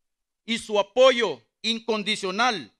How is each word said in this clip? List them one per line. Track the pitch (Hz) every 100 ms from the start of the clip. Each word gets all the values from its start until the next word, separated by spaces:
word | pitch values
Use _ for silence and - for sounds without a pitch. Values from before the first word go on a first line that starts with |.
| _ _ _ _ -
y | 226
su | - 202
apoyo | 196 254 262 240 202 131 _ _
incondicional | 214 226 226 214 196 208 190 196 247 202 104